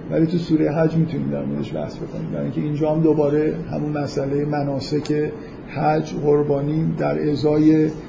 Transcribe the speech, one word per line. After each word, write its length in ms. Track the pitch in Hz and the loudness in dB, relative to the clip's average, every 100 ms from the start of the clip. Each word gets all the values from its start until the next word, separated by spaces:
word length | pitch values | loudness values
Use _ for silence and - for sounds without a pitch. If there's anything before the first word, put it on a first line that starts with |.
| - | -2
ولی 160 | 151 165 | 0 2
تو 120 | 170 | 0
سورهٔ 320 | - 156 156 | 0 2 2
حج 260 | 156 160 160 | 2 2 2
می‌تونیم 340 | 156 139 69 | 0 -2 -4
در 140 | 71 | -4
موردش 300 | 69 73 71 | -4 -4 -4
بحث 220 | 78 73 - | -6 -6 -8
بکنیم. 340 | 76 - 82 | -10 -8 -6
برای 120 | 151 | -4
اینکه 160 | 143 156 | -4 -2
اینجا 320 | 151 147 156 | -2 0 0
هم 80 | 156 | 2
دوباره 540 | 160 151 143 151 151 165 170 | 4 4 4 2 0 -2 -4
همون 280 | 151 151 147 | -4 -4 -4
مسئلهٔ 460 | 143 143 139 143 | -4 -2 -2 -2
مناسک 680 | 147 147 139 135 - 151 143 151 151 - - - - | -2 -2 -2 -4 -2 -2 0 0 -2 -6 -12 -14 -10
حج، 400 | 139 151 156 156 | -2 0 0 -2
قربانی 800 | - 147 147 147 139 147 156 160 156 | -2 4 4 4 0 0 0 0 0
در 320 | 147 151 151 | 0 0 0
ازای 600 | 139 147 151 156 156 156 - | 2 2 6 6 6 2 -2